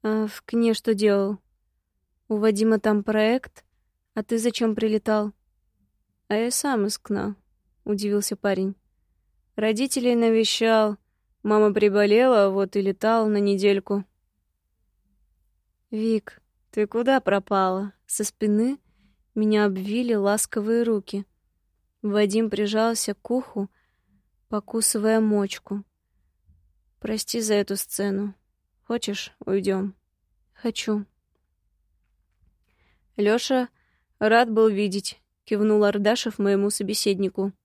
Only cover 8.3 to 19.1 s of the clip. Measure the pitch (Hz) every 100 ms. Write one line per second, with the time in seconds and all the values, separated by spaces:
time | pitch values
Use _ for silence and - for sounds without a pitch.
8.3 | 196 202 190 190 196 _ _ _ _ _
9.3 | _ _ - 214 220 262 269 247 240 233
10.3 | 226 220 - 226 226 214 208 _ _ _
11.3 | _ 208 214 214 202 208 202 208 214 254
12.3 | 233 196 190 196 202 196 196 220 226 214
13.3 | 208 202 196 202 196 - 202 196 _ _
14.3 | _ _ _ _ _ _ _ _ _ _
15.3 | _ _ _ _ _ _ 214 226 220 -
16.3 | - _ _ _ - 214 233 240 269 -
17.3 | 196 - 196 185 185 202 _ _ - 208
18.3 | _ 214 208 240 285 _ _ _